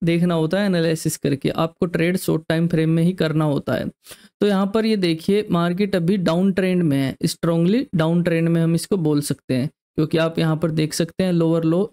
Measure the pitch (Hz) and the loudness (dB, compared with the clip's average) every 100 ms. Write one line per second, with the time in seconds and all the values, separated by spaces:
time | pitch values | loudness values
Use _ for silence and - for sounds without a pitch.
0 | 165 170 175 170 160 185 208 175 165 160 | 0 2 2 2 0 0 0 0 0 -2
1 | 160 - 143 139 151 - 165 - 180 170 | -4 -4 -2 -2 -2 -2 -4 -2 -4 0
2 | 165 185 - 160 - 160 170 165 160 165 | 0 0 0 -2 0 0 0 2 2 2
3 | 170 185 160 156 156 147 - 123 - - | 2 2 0 0 0 0 -2 -4 -4 -10
4 | - - - - 208 190 196 220 220 214 | -20 -20 -14 -2 0 2 0 0 0 2
5 | 175 160 - 202 - 170 170 175 208 190 | 0 0 0 0 0 0 0 0 0 0
6 | 165 208 165 165 196 185 185 180 170 139 | 0 0 0 2 0 0 0 2 2 0
7 | 135 - 170 - 165 165 170 226 285 165 | -2 -2 -4 -2 -2 0 2 0 -2 -2
8 | 160 175 175 165 165 165 165 165 - 202 | 0 0 0 0 0 0 2 0 -2 -2
9 | 156 147 147 139 - 131 123 _ _ - | 0 0 -2 -6 -4 -2 -4 _ _ -4
10 | 156 160 165 165 165 156 165 156 156 - | -2 0 0 0 -2 0 -2 -2 -2 -2
11 | 165 - 185 175 160 165 160 165 202 | -4 -2 0 2 2 2 2 0 0